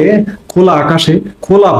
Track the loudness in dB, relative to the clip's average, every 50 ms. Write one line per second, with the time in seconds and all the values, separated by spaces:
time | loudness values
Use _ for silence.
0 | 2 2 2 0 -2 -2 -8 -14 -14 -6 -2 0 2 2 2 0 0 -2 -2 -2
1 | 0 0 -2 -2 -2 -6 -14 -12 -4 0 2 2 2 2 0 0